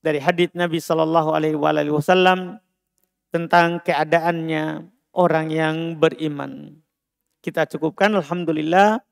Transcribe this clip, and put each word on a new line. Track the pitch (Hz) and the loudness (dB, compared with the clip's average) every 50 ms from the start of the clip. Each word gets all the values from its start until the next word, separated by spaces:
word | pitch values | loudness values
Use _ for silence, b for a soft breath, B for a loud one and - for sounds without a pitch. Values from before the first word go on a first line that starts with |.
| _ | _
dari | 160 151 147 | -2 -2 0
hadits | 135 170 180 170 175 175 _ | 0 0 0 0 0 -2 _
Nabi | 175 175 175 160 | -4 -4 -2 -2
sallallahu | 165 - - 170 160 160 160 160 165 156 156 156 | -4 -2 -2 0 0 0 2 2 2 2 2 0
alaihi | 156 156 156 156 151 147 156 156 151 147 147 | 0 0 0 -2 0 0 0 0 0 0 0
wasallam | 151 151 147 - 185 185 185 185 185 185 185 180 196 220 _ _ _ _ _ _ _ _ _ _ _ _ _ _ - | -2 -2 2 2 2 4 4 4 2 2 -2 -12 -14 -18 _ _ _ _ _ _ _ _ _ _ _ _ _ _ -6
tentang | 170 170 147 165 175 170 170 170 170 | -6 -2 2 4 4 4 4 0 -4
keadaannya | - - 165 143 156 156 165 170 160 170 170 165 160 160 160 156 156 156 156 156 160 175 _ _ _ _ _ | -4 -2 -2 -2 0 0 0 0 2 0 -2 -2 -4 -4 -4 -4 -4 -6 -8 -10 -12 -16 _ _ _ _ _
orang | - 180 170 160 156 160 160 | 2 2 2 2 0 0 -2
yang | 156 160 160 156 156 160 165 165 165 | -2 -2 -2 -2 -2 -4 -6 -8 -2
beriman. | 156 156 165 - - 160 156 147 143 139 139 135 143 147 - 147 151 _ _ _ _ _ _ _ _ _ _ _ _ | 0 0 0 0 -2 -6 -6 -6 -6 -10 -10 -12 -14 -18 -20 -20 -20 _ _ _ _ _ _ _ _ _ _ _ _
Kita | _ 170 - 165 156 | _ -6 -2 -2 -2
cukupkan, | - - 151 156 160 - - 190 208 214 190 | -2 -2 -4 -4 -4 0 2 2 2 2 2
alhamdulillah. | 156 - 170 180 175 160 160 156 151 160 175 185 202 208 214 247 _ _ | 0 -2 -4 -4 -2 -2 -2 -2 -2 2 4 6 6 6 4 0 _ _